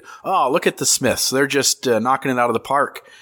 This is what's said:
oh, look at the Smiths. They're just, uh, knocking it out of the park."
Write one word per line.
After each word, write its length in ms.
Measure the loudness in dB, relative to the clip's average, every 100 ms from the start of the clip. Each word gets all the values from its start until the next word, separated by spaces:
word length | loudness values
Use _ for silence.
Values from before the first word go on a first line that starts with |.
| -10 -12
oh, 260 | -2 0 2
look 160 | 2 0
at 120 | -2
the 80 | -2
Smiths. 440 | 0 0 0 0
They're 160 | 0 0
just, 400 | 2 0 0 0
uh, 140 | 2
knocking 320 | 2 0 0
it 80 | 0
out 100 | 2
of 40 |
the 80 | 0
park." 440 | 0 0 0 -4 -20 -20